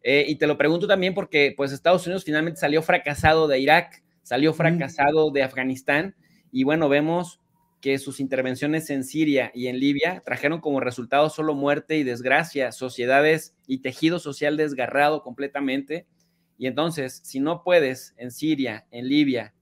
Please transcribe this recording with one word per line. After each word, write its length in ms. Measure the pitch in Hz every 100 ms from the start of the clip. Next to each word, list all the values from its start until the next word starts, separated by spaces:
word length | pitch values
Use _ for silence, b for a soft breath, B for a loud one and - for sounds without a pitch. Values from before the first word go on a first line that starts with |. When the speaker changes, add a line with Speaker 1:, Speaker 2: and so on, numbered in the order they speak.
Speaker 1:
Eh, 220 | 117 143 147
y 80 | 156
te 100 | 151
lo 100 | 143
pregunto 300 | 147 170 196
también 300 | 196 185 185
porque, 400 | 190 156 139 -
pues, 140 | 139
Estados 340 | 135 165 180 170
Unidos 200 | 185 156
finalmente 340 | 151 165 160
salió 240 | 151 151
fracasado 640 | 160 180 147 143 160 160 156
de 120 | 131
Irak, 440 | 139 160 175 - _ _
salió 260 | - 123 151
Speaker 2:
Ujú. 80 | 156
Speaker 1:
fracasado 760 | 160 170 160 - 143 156 151
de 100 | 135
Afganistán, 720 | 131 127 131 131 - 143 190 _ b b b
y 140 | 131 131
bueno, 240 | 160 151
vemos 500 | 143 156 170 175 - _ _ _ _
que 180 | 139 135
sus 220 | 139 131
intervenciones 680 | 135 131 131 120 147 156 156
en 160 | 139 131
Siria 460 | 151 156 139 117 123
y 120 | 123
en 120 | 127
Libia 420 | 139 143 160 180 -
trajeron 340 | 123 143 165
como 220 | 156 139
resultado 480 | 123 120 117 139 151
solo 260 | - 156 143
muerte 420 | 143 147 - 156
y 60 |
desgracia, 680 | 131 120 127 143 165 143 123
sociedades 840 | - 131 123 120 135 151 160 - _ -
y 100 | 131
tejido 420 | 139 127 160 170
social 380 | 151 135 147 151
desgarrado 680 | 147 131 120 139 147 151
completamente. 840 | 131 120 139 139 139 135 139 160 - _ _ _ _ _
Y 100 | 131
entonces, 540 | 127 165 160 131 -
si 160 | - 135
no 240 | 143 175
puedes 520 | 180 175 135 131 - _
en 140 | 123
Siria, 540 | 120 156 147 127 110 _
en 160 | 120 127
Libia 460 | 143 143 120 107 _